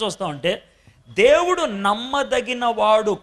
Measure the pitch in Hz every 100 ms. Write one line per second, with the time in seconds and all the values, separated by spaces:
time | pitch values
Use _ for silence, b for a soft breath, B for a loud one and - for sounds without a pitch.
0 | 214 - 185 143 160 208 _ b b b
1 | _ 117 240 311 349 359 302 196 202 208
2 | 254 285 269 247 233 247 240 214 214 220
3 | 208 190